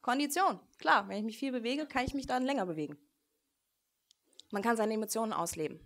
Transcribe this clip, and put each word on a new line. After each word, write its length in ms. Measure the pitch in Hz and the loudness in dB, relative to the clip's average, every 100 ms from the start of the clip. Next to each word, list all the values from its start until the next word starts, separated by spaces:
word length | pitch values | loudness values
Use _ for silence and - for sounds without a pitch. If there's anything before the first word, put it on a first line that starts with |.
Kondition. 560 | - 262 285 339 381 196 - - | 2 2 2 4 2 2 -10 -4
Klar, 300 | 302 302 196 | 4 4 4
wenn 100 | 196 | -4
ich 60 | |
mich 160 | 220 214 | -4 -4
viel 120 | 269 | -4
bewege, 360 | 254 226 277 294 | -2 -2 -2 -2
kann 180 | 269 262 | -2 -2
ich 80 | |
mich 140 | 277 247 | -4 -2
dann 160 | 254 | -2
länger 240 | 254 277 185 | 0 0 -2
bewegen. 320 | 156 147 143 _ _ _ _ _ _ _ _ _ _ _ _ _ - _ | -2 -6 -8 _ _ _ _ _ _ _ _ _ _ _ _ _ -20 _
Man 100 | 208 | -2
kann 160 | 226 226 | 2 2
seine 160 | 214 | 2
Emotionen 400 | 220 214 220 220 | 2 -2 -2 0
ausleben. 460 | - 170 - 151 160 | -2 -2 -2 -6 -6